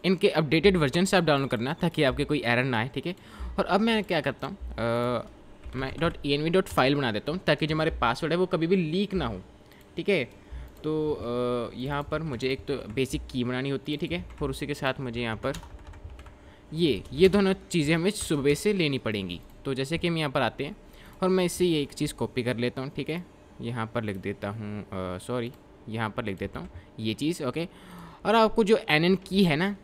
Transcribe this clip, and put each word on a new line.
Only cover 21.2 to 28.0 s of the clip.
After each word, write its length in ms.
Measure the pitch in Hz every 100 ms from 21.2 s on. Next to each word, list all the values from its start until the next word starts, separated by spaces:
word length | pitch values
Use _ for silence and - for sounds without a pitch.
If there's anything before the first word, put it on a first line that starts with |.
और 60 | 185
मैं 160 | 185
इससे 220 | 180 - 180
ये 140 | 160
एक 100 | 139
चीज़ 220 | - 147
कॉपी 280 | - 113 -
कर 140 | 117 113
लेता 260 | 120 127
हूँ, 80 | 131
ठीक 200 | 143 143
है, 160 | 165 175 - - -
यहाँ 260 | 117 123 113
पर 100 | 117
लिख 120 | 110 95
देता 320 | 92 101 101
हूँ, 340 | 113 104 104
अ, 360 | 90 98 92 90
सॉरी, 340 | - 123 120 127 - - -
यहाँ 220 | 110 107
पर 140 | 104
लिख 140 | 110 95
देता 220 | 98 139
हूँ 80 | 175 - - -
ये 140 | 110
चीज़, 300 | 107 147 170
ओके। 240 | 139 151 170 - - -